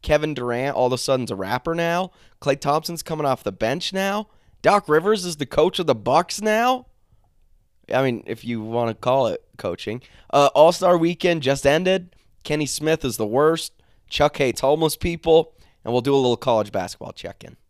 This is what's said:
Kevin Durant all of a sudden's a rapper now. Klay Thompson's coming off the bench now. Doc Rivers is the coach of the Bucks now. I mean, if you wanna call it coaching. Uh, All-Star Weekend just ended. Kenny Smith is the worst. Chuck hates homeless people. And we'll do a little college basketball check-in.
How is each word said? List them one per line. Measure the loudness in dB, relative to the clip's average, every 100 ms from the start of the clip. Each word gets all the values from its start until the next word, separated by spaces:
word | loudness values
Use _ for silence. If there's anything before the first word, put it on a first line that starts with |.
Kevin | 2 0 0
Durant | -4 -4 -2 -2 0
all | 0
of |
a | 0
sudden's | 0 -2 -2
a |
rapper | -6 -4 -4 -4
now. | -2 -2 -2 -4 _ -20 _
Klay | -4 -2
Thompson's | 0 -2 -2 -10
coming | -8 -4 -2
off | -2
the | -4
bench | -4 -4 -2 -4
now. | -4 -4 -4 -8 _ _ _
Doc | 4 4 4
Rivers | 2 4 0
is | -2 -6
the | -2
coach | 2 2 2
of | 0
the | 0
Bucks | 2 2 2 -4
now. | -2 0 0 -2 -6 _ _ _ _ _ _ _ _ _ -4
I | -2
mean, | 0 -2
if | -8 -10
you | -6 -8
wanna | -4 -2 -2
call | -2 -2 0 0
it | -4 _ -10
coaching. | -8 -6 -8 -10 -14 -20 _
Uh, | 2 4
All-Star | 6 6 6 2 2
Weekend | 2 0 -2 0
just | 0 0 2
ended. | 2 2 -2 -4 _ _ _
Kenny | -6 -4 -4
Smith | -4 -2 -2
is | -2 -4
the | -2
worst. | 2 2 0 -6 _ _ _ _
Chuck | 0 0 2
hates | -2 0
homeless | 0 2 0 -2
people. | -6 -4 4 4 4 _ _ _
And | -4
we'll | -2
do | 2
a | 2
little | 2 0
college | 0 0 0
basketball | -6 -8 -12 -18
check-in. | -16 -16 -16 -20 -20